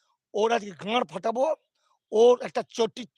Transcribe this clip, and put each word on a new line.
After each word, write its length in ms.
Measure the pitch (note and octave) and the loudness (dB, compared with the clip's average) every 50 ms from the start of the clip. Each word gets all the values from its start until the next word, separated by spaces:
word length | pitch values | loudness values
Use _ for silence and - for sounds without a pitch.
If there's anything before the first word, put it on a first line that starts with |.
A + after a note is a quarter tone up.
| _ _ _ _ _ _ - | _ _ _ _ _ _ -4
ওর 180 | G3+ G#3+ A3+ | -2 0 0
আজকে 200 | A#3 A#3 G#3 G3+ | 0 -2 -4 -6
গাঁড় 340 | F3 - - G3+ A3+ B3 B3 | -14 -12 -6 -2 -2 -2 -2
ফাটাবো, 500 | - - F#3+ E3+ A3+ A3 B3 C4+ D#4+ D4+ - _ _ _ _ _ _ _ _ _ - | -2 -6 -6 -6 -4 -2 0 0 -2 -2 -4 _ _ _ _ _ _ _ _ _ -2
ওর 300 | - G#3+ A#3 B3 B3 B3 | 2 6 6 6 6 4
একটা 220 | B3+ F#3 - B3 - | 0 -6 -6 -6 -6
চটি 420 | - - - A3+ G#3+ - - A#3 - _ | -6 -4 -4 -4 -4 -4 -8 -16 -16 _